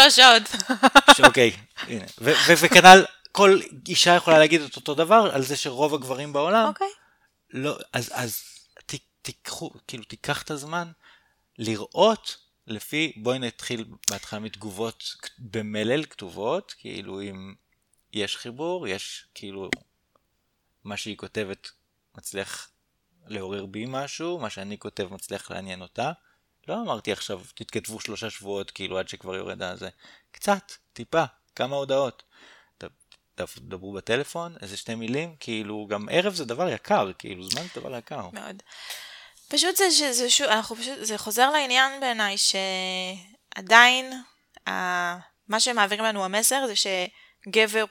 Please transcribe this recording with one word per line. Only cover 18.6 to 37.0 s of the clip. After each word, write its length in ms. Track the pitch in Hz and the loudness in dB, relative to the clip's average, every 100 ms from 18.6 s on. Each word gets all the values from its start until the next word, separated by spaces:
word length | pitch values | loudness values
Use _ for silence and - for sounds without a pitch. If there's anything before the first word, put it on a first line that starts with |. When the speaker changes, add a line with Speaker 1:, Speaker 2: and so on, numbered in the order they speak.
| 165 180 123 | -8 -6 -6
Speaker 2:
יש, 380 | 95 - - - - | -8 -10 -16 -20 -18
כאילו... 340 | 101 95 92 - _ _ _ _ _ _ _ _ _ _ | -16 -14 -12 -12 _ _ _ _ _ _ _ _ _ _
מה 140 | 101 101 | -14 -12
שהיא 200 | 110 101 | -12 -12
כותבת 500 | 95 110 98 98 - - _ _ _ - | -10 -8 -8 -10 -16 -20 _ _ _ -20
מצליח 520 | - 98 95 - - _ _ _ _ _ - | -12 -10 -10 -12 -18 _ _ _ _ _ -14
לעורר 360 | 107 92 101 98 | -12 -10 -10 -10
בי 200 | 104 120 | -12 -10
משהו, 520 | 131 143 - 165 175 | -8 -10 -10 -8 -8
מה 100 | 110 | -8
שאני 300 | - 98 104 | -10 -14 -14
כותב 280 | 104 - 92 | -12 -10 -10
מצליח 380 | 95 - 98 - | -12 -12 -12 -10
לעניין 300 | 90 95 92 | -14 -12 -14
אותה. 300 | 90 - 135 170 _ _ _ _ - | -14 -8 -8 -8 _ _ _ _ -12
לא 140 | 202 | -8
אמרתי 300 | 220 117 113 | -6 -8 -6
עכשיו, 300 | 98 - 95 - - | -8 -8 -12 -14 -20
"תתכתבו 440 | - 110 - 110 | -12 -10 -10 -10
שלושה 300 | - 101 110 | -12 -10 -12
שבועות", 420 | - 98 101 95 | -12 -10 -10 -10
כאילו, 280 | - 95 92 | -12 -8 -6
עד 100 | 95 | -8
שכבר 260 | 95 95 92 | -12 -12 -10
יורד 260 | 92 90 | -10 -10
הזה. 280 | 92 92 95 - - - _ | -10 -10 -14 -18 -20 -20 _
קצת, 400 | - - 196 - - _ | -8 -2 -2 -4 -20 _
טיפה, 300 | - 117 165 143 - _ - | -18 -6 -4 -4 -8 _ -8
כמה 200 | 123 143 | -6 -6
הודעות. 480 | 135 135 131 - _ _ - - _ _ | -4 -2 -2 -6 _ _ -20 -20 _ _
ת-, 60 | 87 - _ _ _ - | -20 -20 _ _ _ -12
ת-, 60 | 90 - | -12 -12
דברו 360 | - 95 95 | -18 -16 -12
בטלפון, 640 | 98 - 123 143 170 170 165 | -12 -4 -4 -4 -10 -12 -14
איזה 160 | 98 98 | -16 -14
שתי 180 | - 113 | -12 -10
מילים, 400 | 113 135 165 160 | -6 -6 -8 -12
כאילו, 480 | - 110 104 107 104 | -10 -8 -8 -10 -8
גם 180 | 104 104 | -8 -2
ערב 220 | 165 202 | -2 -2
זה 120 | 180 123 | -4 -8
דבר 240 | 117 180 | -6 -6
יקר, 420 | 110 - 208 | -6 -2 -2